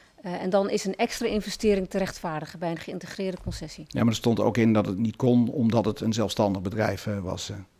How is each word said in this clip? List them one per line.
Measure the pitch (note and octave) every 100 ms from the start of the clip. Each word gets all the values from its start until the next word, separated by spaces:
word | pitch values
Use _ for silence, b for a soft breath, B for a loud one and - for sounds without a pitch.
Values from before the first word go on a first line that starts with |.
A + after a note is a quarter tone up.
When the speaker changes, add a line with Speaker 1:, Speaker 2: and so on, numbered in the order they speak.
| b b
Speaker 1:
Eh, | F#3 F3+
en | F#3
dan | G3 G3
is | G#3
een | F#3+ -
extra | A#3 - A#3
investering | G#3 G3 - A3 G3 F#3
te | G3+
rechtvaardigen | F#3+ - F3+ D#3 D#3 E3
bij | E3+
een | E3
geïntegreerde | - F3+ E3+ - F#3+ F3+
concessie. | - - D#3 - -
Speaker 2:
Ja, | B2+
maar | A#2
er |
stond | G#2 A#2+ G#2
ook | G#2 B2
in | A2+
dat | G#2+ G2+
het | F#2+
niet | A2+ -
kon, | B2+ B2 A2+
omdat | - A2+ A#2
het | G#2+ -
een | G#2+
zelfstandig | A2 G2+ - G#2 G2
bedrijf, | F#2+ G#2+ G#2 G2 -
eh, | G2+
was, | F2+ F#2 -
eh. | G#2 F#2